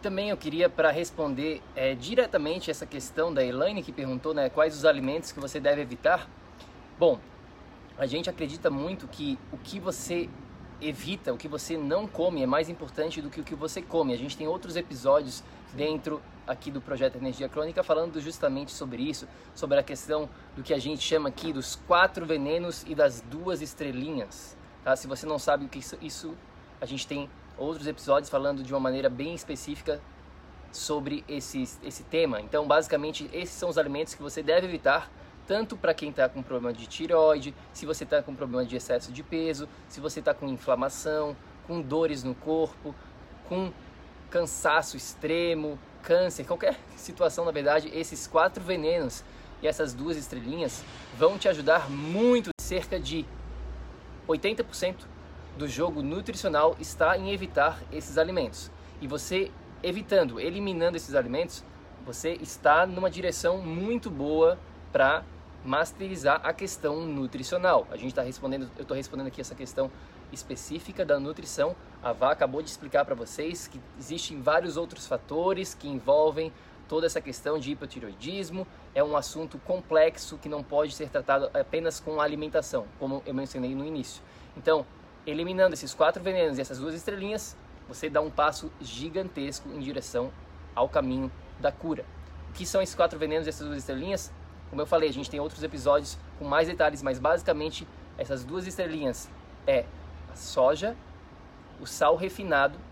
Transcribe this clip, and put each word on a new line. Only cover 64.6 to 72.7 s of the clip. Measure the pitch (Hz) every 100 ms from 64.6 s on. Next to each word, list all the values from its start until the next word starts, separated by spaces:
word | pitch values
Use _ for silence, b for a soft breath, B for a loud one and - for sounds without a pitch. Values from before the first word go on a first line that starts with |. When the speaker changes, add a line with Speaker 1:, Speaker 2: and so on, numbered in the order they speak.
| - - -
Speaker 1:
pra | 143 135 156 - - - -
masterizar | 131 139 165 - 196 185 139 151
a | 143
questão | 165 196 - 151 151 165
nutricional. | 143 131 - - 180 180 147 98
A | 110
gente | 120 127
tá |
respondendo, | 127 131 135 135 127 -
eu | 131
tô |
respondendo | 135 131 135 135
aqui | 127
essa | 127
questão | 143 131 - 135 B B B B
específica | 135 - 127 - 151 - 185 170
da | 143
nutrição. | 139 160 156 - 147 180 B B
A | 120
Vá | 117 127
acabou | 156 139 135
de | 156